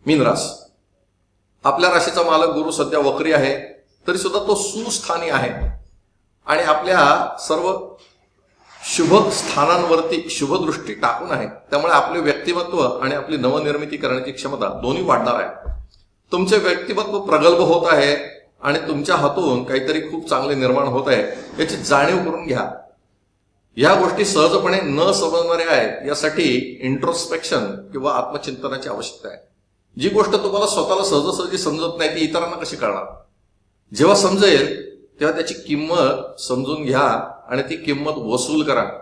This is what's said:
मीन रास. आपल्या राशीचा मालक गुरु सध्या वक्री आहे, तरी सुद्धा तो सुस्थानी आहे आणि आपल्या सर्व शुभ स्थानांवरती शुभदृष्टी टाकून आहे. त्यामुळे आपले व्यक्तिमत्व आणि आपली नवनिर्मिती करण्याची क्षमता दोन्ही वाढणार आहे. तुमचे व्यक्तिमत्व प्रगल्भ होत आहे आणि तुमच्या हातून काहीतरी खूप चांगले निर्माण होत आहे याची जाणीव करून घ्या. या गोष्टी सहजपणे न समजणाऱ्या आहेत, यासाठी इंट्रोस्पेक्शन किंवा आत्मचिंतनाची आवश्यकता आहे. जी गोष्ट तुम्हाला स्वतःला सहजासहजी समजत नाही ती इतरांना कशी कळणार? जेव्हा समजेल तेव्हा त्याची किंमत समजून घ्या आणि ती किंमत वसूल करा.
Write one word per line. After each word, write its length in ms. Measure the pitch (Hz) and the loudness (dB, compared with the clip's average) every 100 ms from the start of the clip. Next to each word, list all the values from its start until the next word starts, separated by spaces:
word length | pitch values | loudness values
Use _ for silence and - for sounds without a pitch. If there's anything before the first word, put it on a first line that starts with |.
| - | 2
मीन 160 | 151 | 2
रास. 400 | 120 95 - - - _ _ _ _ _ _ _ _ _ | 4 2 -2 -10 -20 _ _ _ _ _ _ _ _ _
आपल्या 260 | 131 170 180 | 0 2 4
राशीचा 340 | 175 175 175 | 4 0 0
मालक 260 | 170 156 165 | 2 4 2
गुरु 220 | 147 160 | 0 -2
सध्या 280 | 156 139 151 | -2 0 2
वक्री 320 | 139 151 156 | 2 0 2
आहे, 520 | 151 135 139 - - _ _ - | 2 2 -2 -6 -18 _ _ -4
तरी 100 | 180 | -2
सुद्धा 220 | 196 208 | 0 -2
तो 160 | 196 196 | 0 0
सुस्थानी 760 | - 214 233 - - 170 165 | 0 -6 -6 -6 -4 -4 -2
आहे 380 | 139 123 - - - - _ _ _ _ _ - | -2 -2 -4 -4 -6 -14 _ _ _ _ _ -2
आणि 180 | 156 | 0
आपल्या 720 | 165 151 175 180 143 160 - - | 2 0 2 4 4 4 0 -6
सर्व 540 | - 156 175 190 - - _ _ _ _ _ _ _ - - | -4 -2 0 -4 -8 -18 _ _ _ _ _ _ _ -16 -8
शुभ 440 | - 165 190 214 | 0 6 6 6
स्थानांवरती 1000 | - - - 147 175 170 165 160 165 - | 0 -4 0 2 4 4 2 2 -4 -4
शुभदृष्टी 640 | - 139 180 160 - - | -4 -2 0 -2 -4 -8
टाकून 380 | - 117 135 175 | -2 -2 -2 -4
आहे. 160 | 143 107 | -4 -4
त्यामुळे 460 | - _ 143 160 | -10 _ -2 4
आपले 260 | 151 139 175 | 4 2 0
व्यक्तिमत्व 600 | 147 143 156 175 170 180 | 0 -2 -2 -4 -2 0
आणि 360 | 131 - 131 143 | 0 0 -2 -4
आपली 220 | 135 151 | -4 -2
नवनिर्मिती 600 | 127 147 151 147 147 147 | 0 0 0 -4 -4 -6
करण्याची 340 | 147 127 127 | -4 -2 -4
क्षमता 480 | 135 139 139 98 95 | -8 -8 -4 -4 -4
दोन्ही 220 | 120 151 | -4 -2
वाढणार 300 | 180 123 117 | 2 2 2
आहे. 380 | 117 95 - - - - _ _ _ _ | -2 -4 -8 -10 -10 -10 _ _ _ _
तुमचे 260 | 180 190 208 | -2 2 2
व्यक्तिमत्व 640 | 180 170 - 202 202 202 | 2 -2 -2 -4 -2 -4
प्रगल्भ 400 | - 156 156 175 | 2 4 6 6
होत 280 | 165 170 165 | 4 4 4
आहे 500 | 151 143 143 - - _ _ | 4 4 2 -4 -14 _ _
आणि 180 | 143 151 | -2 -2
तुमच्या 360 | 151 147 143 170 | -2 -4 0 2
हातून 480 | 143 - 165 123 | 2 0 0 0
काहीतरी 380 | 127 135 131 156 | 0 -2 -2 -4
खूप 280 | 156 165 - | -4 -10 -2
चांगले 260 | 135 139 139 | -2 0 0
निर्माण 320 | 127 131 139 | 2 2 2
होत 160 | 123 139 | 0 2
आहे 140 | 120 101 - - - | 2 2 -6 -12 -4
याची 140 | 156 202 | -4 -4
जाणीव 420 | - 139 147 185 | 2 4 4 2
करून 280 | 180 - 160 | 0 -4 -4
घ्या. 260 | 123 98 - - _ _ _ _ _ _ _ _ - | -2 -2 -8 -18 _ _ _ _ _ _ _ _ 2
या 160 | 143 | 4
गोष्टी 320 | 190 175 - 208 | 4 2 0 0
सहजपणे 540 | 160 156 196 180 190 | 4 4 4 2 0
न 280 | 147 139 175 | 0 0 2
समजणाऱ्या 560 | 190 165 170 170 170 165 | 2 0 0 0 0 2
आहेत, 380 | 143 110 - 139 | 2 2 -4 -6
यासाठी 720 | 147 156 151 160 123 - - | -2 -2 0 2 2 -2 -8
इंट्रोस्पेक्शन 840 | 127 139 175 165 - 165 - 147 104 98 - | -4 -2 -2 -2 -4 -6 -2 -2 -2 -8 -10
किंवा 220 | 139 135 | -4 -2
आत्मचिंतनाची 760 | 127 - 143 - 131 131 131 151 | 0 -2 -6 -8 -8 -8 -8 -8
आवश्यकता 400 | 104 - - 104 | -8 -10 -12 -16
आहे. 80 | - _ _ _ _ _ - | -18 _ _ _ _ _ -4
जी 100 | 175 | 0
गोष्ट 220 | 202 214 | 2 2
तुम्हाला 360 | 190 202 202 208 | 2 0 0 0
स्वतःला 360 | - 151 190 | 0 0 0
सहजासहजी 540 | 190 147 151 185 175 185 | 2 0 0 -4 -4 -2
समजत 400 | 160 151 170 170 | -2 -2 -4 -2
नाही 180 | 156 165 | -2 0
ती 40 | |
इतरांना 380 | 156 170 170 - | -2 0 -4 -6
कशी 180 | - 110 | -8 -4
कळणार? 280 | 113 95 87 - _ _ _ _ _ _ _ 104 | -4 -4 -8 -14 _ _ _ _ _ _ _ 2
जेव्हा 200 | 156 202 | 4 6
समजेल 800 | 190 196 202 147 139 - - - - _ | 4 4 4 4 2 -4 -12 -18 -20 _
तेव्हा 180 | 147 160 | -2 -2
त्याची 160 | 165 | -6
किंमत 880 | - - 147 156 175 135 135 - - | -8 -6 -6 -2 2 2 0 -6 -12
समजून 440 | - 127 135 156 143 | -6 -4 -2 -4 0
घ्या 440 | 131 139 110 - - - | 2 2 0 -4 -12 -6
आणि 120 | 135 | -4
ती 140 | 131 160 | -4 -6
किंमत 360 | - 139 147 151 | -4 -2 -2 -4
वसूल 480 | 110 120 - 151 | -2 -2 0 0
करा. 200 | 147 123 101 - | 2 0 0 -6